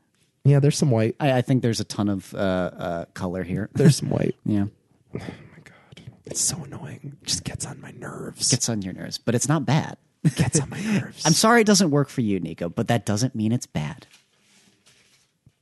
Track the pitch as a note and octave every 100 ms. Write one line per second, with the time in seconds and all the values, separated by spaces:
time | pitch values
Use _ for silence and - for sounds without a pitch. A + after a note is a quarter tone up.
0 | _ _ _ _ C#3 C#3+ C#3+ - D#3+ A2+
1 | A2+ - D3 B2+ - C3 A#2 A2 G#2 -
2 | G2+ G2 - - G2 F#2 F2+ - F#2 E2+
3 | - - F#2 F2+ F2 F#2+ - C#3 C#3+ C3
4 | - - - - - G#2 G#2 _ _ _
5 | _ - - - - - - - _ -
6 | - - - - - - - - - -
7 | C#3 - - - - - - C3 - -
8 | - - - - - - - A2 F#2+ -
9 | E2 - - A#2 - D#3+ A#2+ D3+ - -
10 | _ _ E3 - - D3+ C3+ - G#3 G3+
11 | - - D#3 E3 A3+ A#3 G#3+ G#3 F#3 C#3+
12 | C#3 - A2 F#2+ E2+ E2 E2+ G2+ G#2 A#2
13 | - G#2 B2+ A2+ G#2+ B2 - - D2+ -
14 | - - _ _ _ _ _ _ _ _
15 | _ _ _ _ _ _